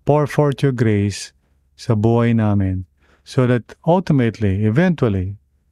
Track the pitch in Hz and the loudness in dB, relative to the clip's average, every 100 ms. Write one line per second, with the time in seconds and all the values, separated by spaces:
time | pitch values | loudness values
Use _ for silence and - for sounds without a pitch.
0 | - 147 147 - 147 135 139 123 117 104 | 0 0 0 0 0 0 -2 0 0 2
1 | 101 95 - _ _ _ _ - - 107 | 0 -4 -12 _ _ _ _ -12 -4 0
2 | 110 117 117 117 107 104 95 92 95 _ | 2 2 2 2 2 0 0 -4 -8 _
3 | _ _ - - 123 123 - - - 180 | _ _ -8 -2 0 0 -2 -8 0 0
4 | 180 143 117 104 104 95 107 113 185 160 | 2 0 0 0 -2 0 0 2 0 0
5 | 123 95 92 101 _ _ _ | 0 -2 -4 -10 _ _ _